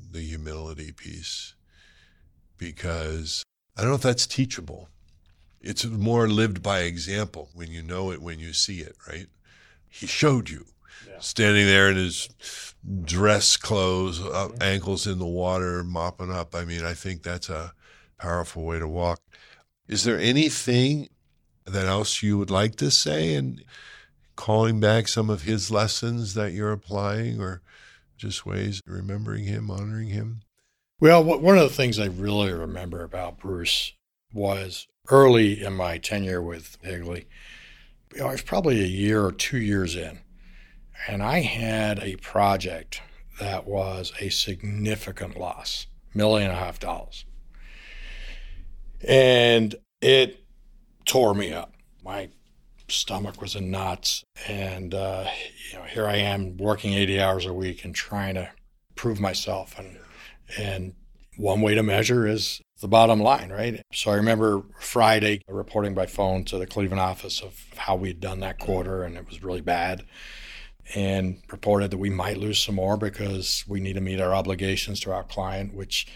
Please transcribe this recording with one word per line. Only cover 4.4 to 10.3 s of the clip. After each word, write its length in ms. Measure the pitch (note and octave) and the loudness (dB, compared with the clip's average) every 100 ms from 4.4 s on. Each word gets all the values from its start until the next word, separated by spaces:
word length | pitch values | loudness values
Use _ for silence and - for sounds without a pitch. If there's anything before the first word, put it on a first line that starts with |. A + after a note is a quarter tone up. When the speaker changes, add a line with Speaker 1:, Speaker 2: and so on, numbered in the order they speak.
| C3 - D#2 D#2+ - _ _ _ _ _ _ _ | -2 -4 -12 -16 -20 _ _ _ _ _ _ _
Speaker 1:
It's 240 | - G#2 | -10 -6
more 440 | A#2 A2 G#2+ A#2 A2 | -4 -2 2 4 4
lived 340 | G#2 A2+ F#2+ | 4 2 0
by 180 | G2+ F#2+ | -2 -2
example 680 | F2 E2+ E2 G2+ G#2 E2+ D2 | -2 -4 -6 -4 -6 -8 -16
when 160 | F2 E2 | -14 -14
you 120 | E2 | -12
know 280 | D#2+ F2+ F#2+ | -8 -6 -6
it, 100 | E2 | -6
when 160 | E2 D#2+ | -10 -12
you 140 | E2 | -8
see 280 | D#2 - F#2 | -4 -4 -4
it, 160 | D#2 - - | -12 -16 -16
right? 180 | D#2+ G2 _ _ - _ _ _ | -16 -16 _ _ -20 _ _ _
He 180 | - F#2 | -14 -8
showed 420 | - D3+ | 0 2